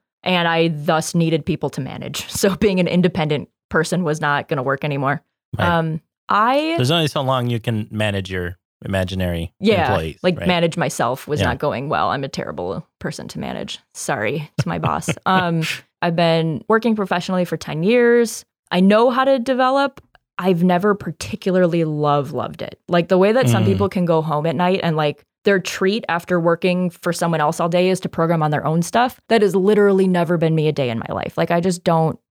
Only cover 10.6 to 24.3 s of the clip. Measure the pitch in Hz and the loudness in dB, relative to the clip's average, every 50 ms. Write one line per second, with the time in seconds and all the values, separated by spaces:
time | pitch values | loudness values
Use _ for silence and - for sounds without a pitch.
10.6 | 170 165 - 175 143 139 - - 127 120 131 - - - 147 156 190 123 120 139 | 0 -2 0 -2 -4 -4 -2 -2 -2 -2 -2 -6 -6 -6 -2 -2 0 -2 -2 -2
11.6 | - 147 95 117 135 151 117 76 92 95 95 - 139 - - - - - 78 - | -2 -4 -2 -4 -4 -4 -2 0 0 0 -2 -4 -6 -8 -8 -8 -8 -8 -8 -8
12.6 | 87 90 - - - _ _ _ - - - - - - - - - 62 64 - | -6 -6 -8 -8 -10 _ _ _ -10 -10 -10 -10 -12 -12 -12 -10 -10 -8 -8 -10
13.6 | - - - - _ _ - - - - 147 110 107 107 143 - 147 - _ - | -10 -12 -12 -16 _ _ -16 -10 -6 -6 -4 -4 -4 -4 -4 -6 -8 -6 _ -6
14.6 | - 170 170 165 165 165 151 165 - - - - - 185 185 185 180 170 170 165 | -4 -4 -4 -4 -4 -2 -4 -2 -4 -6 -6 -4 -2 0 0 2 2 0 0 -2
15.6 | 160 - - - - _ _ _ - 175 170 165 170 165 165 165 165 160 156 - | -2 -4 -6 -10 -14 _ _ _ -2 0 2 2 2 2 2 2 0 0 -2 -4
16.6 | - - 220 226 226 233 220 214 196 185 180 180 170 - 185 180 180 - 165 156 | 0 0 0 2 2 0 0 0 -2 -2 -2 -4 -2 -2 -2 -2 0 -2 -4 -6
17.6 | - 165 143 156 165 202 240 247 240 233 240 240 233 226 - - - _ _ _ | -6 -6 -4 -2 2 2 4 4 6 6 4 4 2 0 -2 -10 -16 _ _ _
18.6 | _ _ - 180 185 196 208 220 240 262 233 262 262 269 269 269 233 269 262 240 | _ _ 2 4 6 6 6 6 6 4 4 2 2 2 2 2 2 0 0 2
19.6 | 262 254 269 277 277 277 - - - _ _ _ _ _ _ - 175 190 185 165 | 2 2 2 2 0 0 -4 -10 -20 _ _ _ _ _ _ -2 0 2 2 4
20.6 | 175 180 180 175 190 214 202 202 - 175 151 - - - 220 - - 196 180 185 | 4 4 4 4 2 2 0 0 -4 -8 -10 -10 -10 -10 -10 -6 -2 0 2 2
21.6 | 185 170 170 170 165 156 151 151 147 147 143 147 135 - 147 123 107 - 151 - | 2 2 2 0 0 -2 -2 0 0 2 2 0 0 -2 -6 -6 -6 -8 -8 -12
22.6 | - - - - _ - 175 175 170 - 190 180 190 208 220 262 262 123 - - | -12 -14 -14 -16 _ -2 0 0 2 2 4 4 4 4 4 4 4 4 2 4
23.6 | - 208 190 - 202 190 - 196 180 165 165 160 156 160 | 4 2 2 2 0 0 0 0 0 2 2 0 0 0